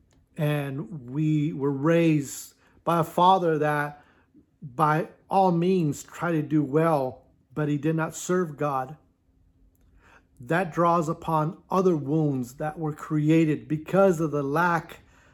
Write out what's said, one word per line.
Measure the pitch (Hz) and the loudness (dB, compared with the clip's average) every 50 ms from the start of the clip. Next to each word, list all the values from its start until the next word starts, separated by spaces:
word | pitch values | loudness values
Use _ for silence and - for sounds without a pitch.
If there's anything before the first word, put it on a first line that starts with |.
| _ _ _ _ _ _ _ | _ _ _ _ _ _ _
and | - 151 147 147 147 143 139 135 139 208 - 190 143 120 123 | -4 -2 -2 -2 -2 -4 -6 -8 -10 -10 -10 -12 -14 -12 -8
we | 131 151 156 156 156 151 147 160 | -4 -2 0 0 0 0 0 -2
were | 180 135 135 143 | -4 -4 -2 -2
raised | 139 135 139 165 165 170 170 165 156 147 131 - - - - - _ _ _ _ _ _ _ | -2 0 2 2 2 4 4 4 2 2 -2 -6 -10 -14 -16 -18 _ _ _ _ _ _ _
by | 156 170 170 | 0 0 0
a | 156 | -2
father | - - 185 175 185 190 190 180 165 160 | 0 2 4 6 6 6 6 4 2 0
that | 147 151 151 151 147 147 147 147 - _ _ _ _ _ _ _ - _ _ _ _ | 0 0 0 0 -2 -4 -6 -8 -14 _ _ _ _ _ _ _ -20 _ _ _ _
by | - 131 117 139 156 151 151 160 - - - _ _ - | -20 -10 -2 2 2 4 4 2 0 -4 -10 _ _ 0
all | 175 190 190 185 | 2 4 4 4
means | 175 165 170 185 190 185 160 147 139 - - | 4 2 2 2 2 2 0 0 -2 -4 -10
tried | - - - 165 175 165 | -16 -10 -6 -4 -2 -2
to | 151 147 | -2 -2
do | 131 151 151 143 | 0 0 0 2
well, | 127 135 156 165 165 160 139 131 127 - - _ _ _ _ _ _ - | 2 2 2 2 2 2 0 0 -4 -6 -10 _ _ _ _ _ _ -6
but | 156 151 147 | -4 -2 -2
he | 147 | -2
did | 143 135 160 160 | -2 -2 -2 -2
not | 160 156 170 160 | -2 -2 -4 -6
serve | - - - 180 185 180 156 143 | -8 -4 -2 -2 -2 -2 -4 -4
God, | 135 147 147 139 131 127 135 151 - _ _ _ _ _ _ _ _ _ _ _ _ _ _ _ _ _ _ _ _ _ _ - _ _ _ _ - | -6 -4 -4 -2 -4 -6 -8 -12 -18 _ _ _ _ _ _ _ _ _ _ _ _ _ _ _ _ _ _ _ _ _ _ -20 _ _ _ _ -16
that | 123 120 160 175 196 160 | -6 -4 -2 -2 -2 -2
draws | 143 160 175 170 165 175 156 156 | -2 0 2 2 2 2 0 -2
upon | 165 165 - 165 160 156 151 165 202 - _ - | -6 -6 -4 -2 0 0 0 -2 -4 -8 _ -2
other | 180 185 185 185 170 | 0 2 2 2 2
wounds | 147 135 135 151 160 156 147 135 131 123 117 - | 0 0 0 0 0 2 0 0 -2 -4 -8 -8
that | - 151 151 151 | -8 -8 -8 -6
were | 170 160 151 147 | -6 -6 -6 -6
created | - - - 156 151 151 151 160 165 165 156 147 123 113 | -8 -6 -4 -2 0 2 4 4 4 4 2 0 -4 -4
because | - 151 156 156 - - 190 196 196 180 156 | -6 -6 -6 -4 0 2 4 4 4 4 0
of | 165 147 | -2 -4
the | 143 147 139 | -4 -4 -4
lack | 139 143 160 175 175 170 160 165 - - - - _ _ _ _ _ | -2 -2 0 0 0 -2 -2 -4 -10 -16 -20 -20 _ _ _ _ _